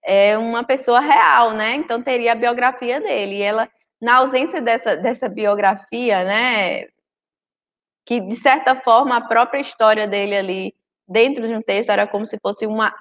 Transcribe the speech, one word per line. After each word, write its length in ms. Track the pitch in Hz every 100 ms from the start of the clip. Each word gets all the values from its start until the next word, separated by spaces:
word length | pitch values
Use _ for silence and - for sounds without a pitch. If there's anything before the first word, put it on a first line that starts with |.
é, 360 | - 196 202 214
uma 260 | 233 233
pessoa 380 | 240 269 262 240
real, 500 | 196 277 160 240 233
né? 240 | 220 214 262
Então, 260 | 339 233
teria 300 | 247 254 233
a 40 | 226
biografia 680 | 240 240 247 254 240 254
dele. 340 | 427 254 202 196
E 60 |
ela, 260 | 202 214 240 _ _ _
na 140 | 233 247
ausência 460 | 262 262 311 370
dessa, 340 | 233 233 226 160
dessa 320 | 202 247 240
biografia, 960 | 214 208 202 196 190 - 226 247 196
né, 640 | 185 208 247 226 185 - - _ _ _ _ _ _ _ _ _ _ _ -
que, 160 | 240
de 160 | 190 226
certa 380 | - 277 294 262
forma, 420 | - 226 269 240
a 40 |
própria 380 | 240 233 240 277
história 480 | 277 - 220 214 214
dele 300 | 202 202 202
ali 380 | 190 190 190 - _ _ _
dentro 400 | 190 240 285 226
de 80 |
um 80 | 226
texto 280 | 220 196 226
era 180 | 202 208
como 180 | 202 214
se 140 | 208
fosse 240 | 196 208 220
uma 300 | 214 214 -